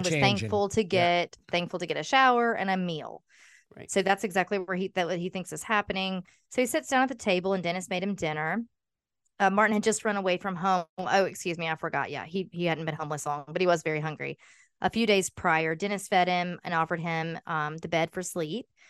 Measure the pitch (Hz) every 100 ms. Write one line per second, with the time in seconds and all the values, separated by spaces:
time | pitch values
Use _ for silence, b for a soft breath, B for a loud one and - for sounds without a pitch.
0 | 180 156 101 101 107 107 101 220 180 185
1 | 175 175 170 - - 175 170 180 175 147
2 | 156 262 262 240 233 226 190 185 175 156
3 | - - _ b b b b - - 196
4 | 190 196 214 185 175 202 185 180 190 185
5 | 170 175 175 190 175 156 - 208 208 196
6 | 190 185 b b b - 247 320 - 262
7 | 262 240 214 180 190 190 170 180 175 185
8 | 196 190 160 156 156 202 233 _ _ _
9 | _ _ _ - 196 196 214 214 220 208
10 | 220 202 190 180 196 175 190 180 165 -
11 | 175 196 185 - 180 165 160 156 165 147
12 | 139 143 170 185 180 170 175 156 160 156
13 | 151 147 147 147 143 170 180 170 160 156
14 | 156 151 139 - b b b _ 180 220
15 | 226 196 180 - 180 160 160 165 202 202
16 | - 185 180 180 175 175 185 165 160 170
17 | 165 165 165 160 - 156 151 160 170 165
18 | 165 185 180 180 156 214 - b